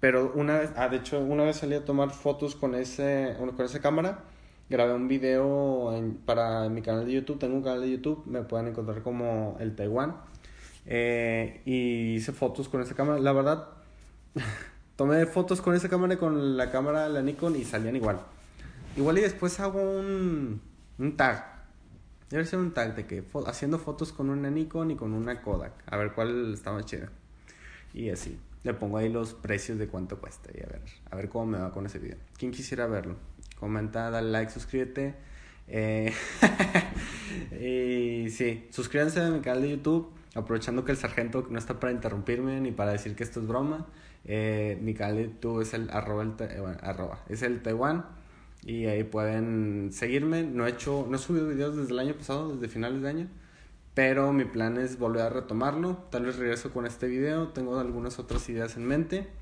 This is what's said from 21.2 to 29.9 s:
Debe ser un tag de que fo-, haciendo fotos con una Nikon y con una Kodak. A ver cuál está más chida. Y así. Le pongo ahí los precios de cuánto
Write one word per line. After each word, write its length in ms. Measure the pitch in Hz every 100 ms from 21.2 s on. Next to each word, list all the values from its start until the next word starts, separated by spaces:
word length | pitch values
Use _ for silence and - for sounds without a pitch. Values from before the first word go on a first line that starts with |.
| 135 110 - - - - - - - - -
Debe 160 | 147 165
ser 120 | 185
un 140 | 180
tag 240 | 147 113 110
de 80 |
que 180 | 104 92
fo-, 240 | 92 147 -
haciendo 320 | 120 143 160
fotos 360 | 156 143 156
con 160 | - 139
una 180 | 139 139
Nikon 440 | 147 156 165 160
y 40 | 156
con 160 | 110
una 300 | 110 113 120
Kodak. 320 | 107 95 65 -
A 140 | - 104
ver 140 | 104
cuál 420 | - 113 120 117
está 180 | 101 -
más 140 | 104 107
chida. 240 | 90 110 - - - - - - - -
Y 160 | 120 117
así. 320 | 90 - - - -
Le 120 | 123
pongo 240 | 110 104 104
ahí 100 | 113
los 240 | 117 113
precios 460 | - - 104 - 113
de 100 |
cuánto 300 | 104